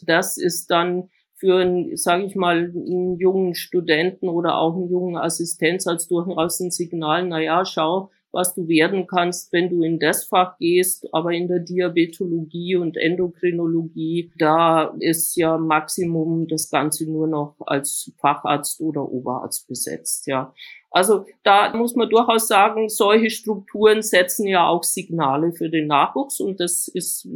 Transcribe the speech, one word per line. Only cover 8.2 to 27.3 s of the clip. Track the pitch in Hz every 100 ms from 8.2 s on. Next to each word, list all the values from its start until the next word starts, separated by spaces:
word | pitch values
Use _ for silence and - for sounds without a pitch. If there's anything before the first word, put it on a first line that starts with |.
| _ 175
was | 180
du | - 160
werden | 160 170 196 180
kannst, | 180 175 175 -
wenn | 175 180
du | 175
in | 165 160
das | 151 -
Fach | - 190 185 -
gehst, | 170 180 180 - -
aber | 160 170
in | 170 175
der | 180
Diabetologie | 170 180 180 170 165 - 180 170 156 170 175
und | 185 165 160
Endokrinologie, | 160 180 180 - 175 170 165 165 160 160 160 170 170 -
da | 156 160 165 160 156 -
ist | 165 165 - 180
ja | 160 160
Maximum, | 160 156 156 - 170 160 160 165 160
das | 160 -
Ganze | 143 151 - 160
nur | 156 160
noch | 151 147 -
als | - 143 - - - -
Facharzt | 139 139 - 147 147 -
oder | 160 147 135
Oberarzt | 127 127 127 117 - -
besetzt, | 123 - 160 - - -
ja. | 135 131 _ - - _
Also | 175 196 196 - _
da | 214 202 - 226
muss | 240
man | 240 220
durchaus | 220 240 226 -
sagen, | 208 214 214 220
solche | - 202 220 220
Strukturen | - 208 196 - 202 214 214
setzen | 214 180 180 - 202
ja | 185 165
auch | 170
Signale | - - - 165 139 139 170
für | 165 160
den | 165 151
Nachwuchs | 143 175 262 285 -
und | 202 190
das | 175 - -
ist | 180 170 - 185